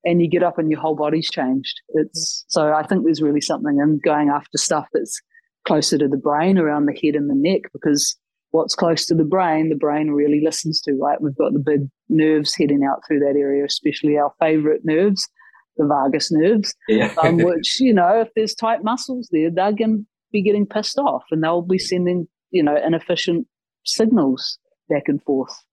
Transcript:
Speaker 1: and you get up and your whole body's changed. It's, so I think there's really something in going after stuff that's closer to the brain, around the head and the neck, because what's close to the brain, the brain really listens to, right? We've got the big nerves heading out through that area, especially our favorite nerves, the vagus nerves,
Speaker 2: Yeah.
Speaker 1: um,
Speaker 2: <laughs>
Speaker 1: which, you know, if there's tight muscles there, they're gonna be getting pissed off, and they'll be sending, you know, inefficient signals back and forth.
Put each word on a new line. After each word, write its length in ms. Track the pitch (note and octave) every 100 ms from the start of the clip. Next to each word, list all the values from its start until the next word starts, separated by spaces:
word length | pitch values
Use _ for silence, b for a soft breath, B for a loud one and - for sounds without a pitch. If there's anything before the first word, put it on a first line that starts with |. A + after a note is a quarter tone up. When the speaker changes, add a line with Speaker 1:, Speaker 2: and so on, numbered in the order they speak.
| E3+
Speaker 1:
and 160 | F3
you 80 | E3+
get 120 | F3+
up 160 | F3 E3+
and 140 | D#3
your 80 | D3+
whole 160 | D#3 D3+
body's 340 | D3+ D#3+ E3
changed. 520 | - C3 C3+ C3+ - _
It's, 560 | D#3+ F3 - - - -
so 260 | F3 D3+
I 80 | D3+
think 200 | D3+ F#3+
there's 180 | D3 D3+
really 200 | D3+ D3
something 360 | - E3 D3 C#3+
in 220 | D3 D3+
going 260 | E3 D3+ D3
after 280 | C#3+ - -
stuff 300 | - D#3 -
that's 280 | - - - _ b b _ -
closer 300 | D#3 D3 D3+
to 80 | C#3+
the 100 | C#3
brain, 400 | D3 D3 F3 F#3+
around 280 | D#3 D3 D3
the 60 |
head 200 | C#3+ D3+ D3
and 140 | C#3+
the 60 | C#3
neck, 280 | D#3 F#3+ -
because 440 | - D#3 C#3+ - - _ _ _
what's 220 | D#3+ D#3+
close 320 | - E3+ D#3 -
to 80 |
the 120 | E3 D3+
brain, 440 | F#3 F3+ D#3 D#3+
the 60 | D3+
brain 340 | D3+ D3 D#3
really 300 | D3 D3 D3
listens 380 | D#3 D#3 E3 D#3
to, 120 | -
right? 280 | C3+ C#3+ D3
We've 140 | D3+ C#3
got 160 | D3
the 60 | C#3+
big 220 | C#3 D3 C#3 _ _
nerves 480 | D#3+ D#3 D#3 D3+ -
heading 260 | D3 C#3+ C#3
out 120 | - -
through 120 | D3
that 160 | C#3+ C#3+
area, 280 | C#3 C#3 C#3+
especially 520 | - D3+ C#3 D3+ D3
our 160 | C#3+ _
favorite 420 | D#3+ D#3 D3+ D#3 D#3+
nerves, 420 | D#3 G3+ F#3+ - b b b b -
the 80 | D3
vagus 460 | C#3+ C3+ D3 -
nerves, 420 | D#3 E3+ A3 G3 - -
Speaker 2:
Yeah. 260 | A3 - -
Speaker 1:
um, 160 | D#3+ E3+
Speaker 2:
<laughs> 60 |
Speaker 1:
which, 360 | E3+ E3+ - -
you 140 | B3+
know, 280 | G#3 F3 A3
if 80 | A3+ -
there's 200 | A3 -
tight 280 | A3+ A#3
muscles 440 | G#3+ B3 - B3+ A#3
there, 200 | E3 D#3+
they're 200 | E3+ G3
gonna 240 | G#3+ A3 A3 G#3+ _ _
be 100 | G#3
getting 240 | G3 G#3 G3+
pissed 320 | G#3+ G#3 -
off, 260 | C#4 C#3 -
and 140 | D#3+
they'll 180 | D#3+ F3
be 160 | F3 F#3
sending, 500 | - F3+ F3+ F3+ E3 _ _
you 120 | F#3
know, 120 | D3 D3
inefficient 680 | - E3 - E3+ - E3+ D#3 _ _ _ -
signals 720 | - A3+ A3 C#3 B2+ - - _ _ _
back 140 | D3 C#3+
and 140 | C#3+
forth. 300 | - C3+ B2+ - _